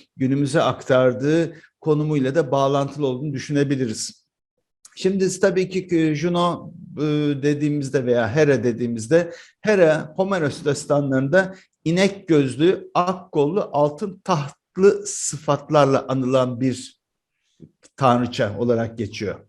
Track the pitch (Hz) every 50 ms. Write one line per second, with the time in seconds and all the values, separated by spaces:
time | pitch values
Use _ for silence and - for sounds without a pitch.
0 | - _ _ - 131 127 135 139 143 127 135 165 113 127 123 - - - 135 127
1 | 127 127 123 107 131 147 156 165 165 - - - - _ _ _ - 156 151 147
2 | 151 151 151 143 127 131 135 165 151 131 139 139 135 135 139 139 139 139 139 151
3 | 147 131 127 127 147 156 135 127 - - 147 143 143 135 147 131 131 113 110 -
4 | - - - _ _ _ _ _ _ _ _ _ _ _ _ _ _ - _ -
5 | - 190 196 190 190 185 185 - - 196 180 190 185 185 185 190 185 - 175 165
6 | 160 156 151 143 165 175 175 175 175 175 165 - - - - - - - - -
7 | 147 151 151 151 151 147 147 135 135 147 147 147 151 147 147 147 135 135 139 139
8 | 123 123 120 120 117 107 110 160 156 143 135 120 110 123 113 113 120 117 117 113
9 | 107 113 156 170 175 170 - - - - _ _ - 214 214 190 175 156 151 160
10 | - - - - 190 196 196 180 156 139 - - - 147 139 - - - 147 147
11 | 143 135 135 131 135 135 165 190 190 185 185 - - _ _ _ - 156 170 180
12 | 196 190 190 - - - 165 147 139 127 117 127 156 180 190 185 - - - 160
13 | 180 185 185 185 - - - 156 143 147 180 208 - - - 143 147 147 147 -
14 | 214 196 180 - - - 180 151 139 135 - _ _ _ - 185 185 202 - 202
15 | - - - - - - - 139 - - 143 143 - - 151 151 143 135 135 123
16 | - - 131 131 127 123 131 131 127 123 123 113 135 131 117 - - - _ _
17 | _ _ _ _ _ _ _ _ _ _ _ _ - - _ _ _ _ _ -
18 | 139 127 120 120 123 117 - - 123 101 101 - 120 120 117 113 117 113 113 -
19 | 107 95 - - 107 95 82 - -